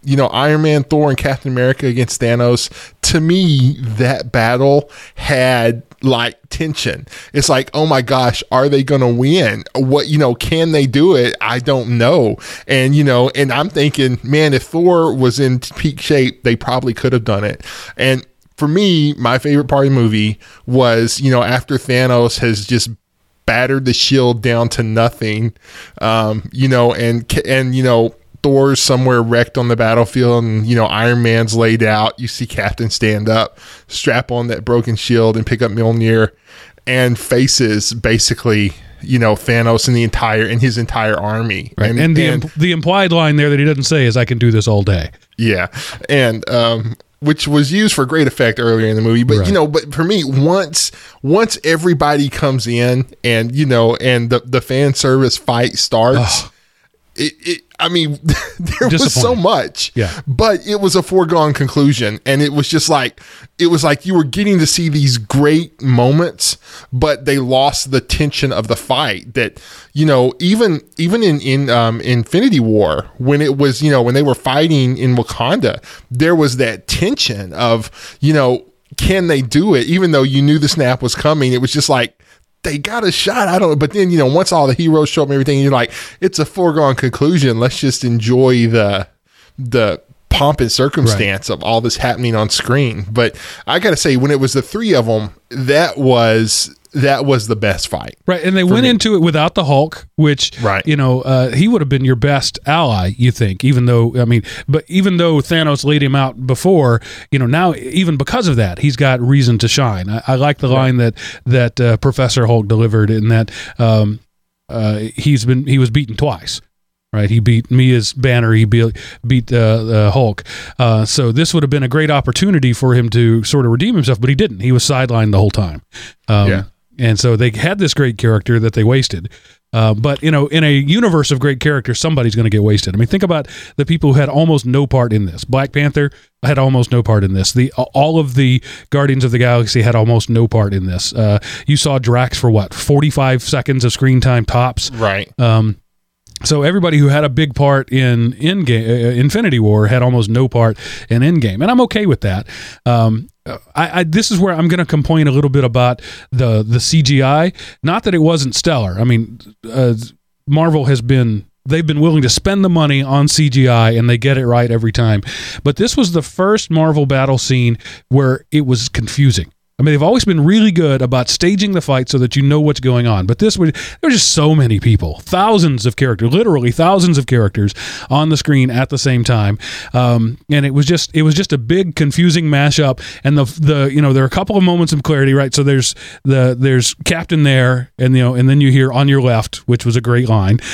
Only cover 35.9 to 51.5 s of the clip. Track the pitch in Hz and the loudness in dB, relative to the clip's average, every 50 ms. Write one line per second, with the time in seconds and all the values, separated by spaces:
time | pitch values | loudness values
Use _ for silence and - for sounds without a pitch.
35.9 | 113 117 113 113 113 113 110 - - _ _ _ - - - - - _ - 123 | 0 0 2 2 2 2 2 0 -2 _ _ _ -20 -20 -20 -20 -20 _ -6 -4
36.9 | 127 127 127 123 120 - - - 127 123 135 131 - - 127 110 107 104 101 - | 0 0 0 0 0 -2 -2 -2 0 2 2 2 2 0 0 0 0 -2 -2 -4
37.9 | 117 117 - 117 113 113 - - 120 - - 120 107 107 104 95 - - - - | -6 -4 -2 -2 0 0 0 -2 -2 -2 -2 0 0 0 0 -2 -4 -8 -18 -20
38.9 | - - - - 131 120 117 110 104 - - - 117 117 117 113 117 113 - 131 | -20 -12 -6 -2 0 2 2 2 0 0 -2 -2 0 0 2 2 2 2 2 2
39.9 | 123 117 117 110 - - 120 110 110 110 113 101 117 113 117 123 107 120 113 - | 2 2 0 0 0 -2 -2 0 0 0 0 0 0 0 0 0 0 -2 -4 -4
40.9 | - 123 110 107 107 - 101 104 110 110 113 113 95 92 - - - - 107 110 | -2 -2 -2 -2 -2 -2 -2 -4 -4 -4 -4 -4 -4 -6 -8 -8 -4 -4 -2 -2
41.9 | 117 127 156 165 160 156 160 156 - 151 - - - 151 165 180 170 160 135 170 | 0 0 0 2 2 2 2 0 0 -2 -4 -6 -4 -2 -2 0 -2 -2 0 0
42.9 | 185 202 190 175 170 170 160 151 147 147 147 147 143 143 143 156 151 135 131 - | 0 2 2 2 2 2 2 2 2 2 2 2 2 2 2 0 0 0 0 0
43.9 | 160 151 131 117 110 123 113 - 127 113 120 120 110 110 - 117 107 101 95 101 | 0 2 2 2 2 0 0 0 0 0 2 2 2 2 2 2 2 2 2 0
44.9 | 95 85 78 - - - _ _ _ - 113 113 98 90 90 - - 131 - - | 0 -2 -2 -6 -10 -16 _ _ _ -4 -2 0 0 0 -2 -6 -8 -12 -14 -14
45.9 | - - - - 143 139 127 117 110 110 - - 120 120 117 117 117 113 110 113 | -14 -12 -6 -2 0 2 2 0 0 -4 -4 -2 0 0 2 2 0 -2 -4 -6
46.9 | 104 - _ _ _ - 147 151 151 151 - 147 147 147 147 135 175 208 220 208 | -8 -12 _ _ _ -4 -2 -2 0 0 0 0 2 2 2 2 0 0 0 0
47.9 | - - 135 123 160 160 147 127 - - 127 113 104 - 117 117 113 113 113 110 | 0 0 -2 0 0 0 0 0 0 0 0 0 0 0 0 0 2 2 2 0
48.9 | 110 110 110 113 113 117 120 123 110 104 92 90 101 180 151 151 147 156 143 143 | 0 0 2 2 2 2 2 2 2 2 2 2 2 2 0 0 -2 -4 -4 -6
49.9 | 127 147 160 180 214 190 147 131 135 131 139 165 180 196 180 147 165 - - - | -6 -4 -2 0 0 -2 -2 -2 0 0 2 2 2 0 -2 -2 -4 -4 -4 -4
50.9 | - - - - - _ - 135 160 208 226 220 | -8 -12 -20 -20 -16 _ -2 0 2 2 0 0